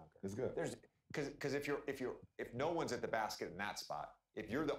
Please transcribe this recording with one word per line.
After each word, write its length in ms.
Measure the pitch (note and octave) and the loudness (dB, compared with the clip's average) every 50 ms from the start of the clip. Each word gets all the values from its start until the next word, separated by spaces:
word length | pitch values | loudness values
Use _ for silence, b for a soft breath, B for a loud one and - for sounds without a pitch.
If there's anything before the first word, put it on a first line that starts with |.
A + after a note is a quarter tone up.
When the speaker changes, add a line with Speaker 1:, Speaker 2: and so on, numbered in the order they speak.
Speaker 1:
dunker. 180 | D#2+ - _ - | -18 -18 _ -6
Speaker 2:
It's 120 | - G2 G2 | -6 -4 -2
good. 180 | A#2 B2+ F#2+ - | 0 0 0 2
Speaker 1:
There's, 200 | D#3 E3 C3+ A#2 - - - _ _ _ _ | 0 0 0 -2 -6 -12 -20 _ _ _ _
'cause, 160 | - D#3+ C#3+ C3+ - - | -2 -2 -2 -2 -2 -2
'cause 140 | - C#3+ C3 | 0 0 0
if 120 | C#3+ C#3+ | 2 2
you're, 140 | C#3+ C#3+ - - | 2 0 0 0
if 140 | C#3 C3+ - | -2 0 0
you're, 140 | C3 A#2+ - - - - _ - | 0 0 0 -2 -10 -14 _ -6
if 160 | A2 - - | -6 -4 0
no 160 | A#2 C#3 E3 | 2 2 4
one's 220 | F3 E3 D3 A2+ | 4 4 2 2
at 100 | A#2+ A2+ | 2 0
the 60 | A2 G#2+ | 2 2
basket 420 | A2 A2+ G#2+ G2+ - - A2+ F2 | 4 4 4 2 0 -2 -4 -4
in 80 | E2 F2 | -2 -2
that 200 | G2+ G#2 - - | -2 -2 -2 -4
spot, 300 | - - D2+ D2+ D2+ - - _ _ _ _ | -4 -4 -4 -4 -4 -6 -10 _ _ _ _
if 120 | - G#2 G2 | -6 -4 0
you're 160 | G#2+ C#3+ D#3+ | 0 2 2
the 140 | C#3+ C3+ | 2 0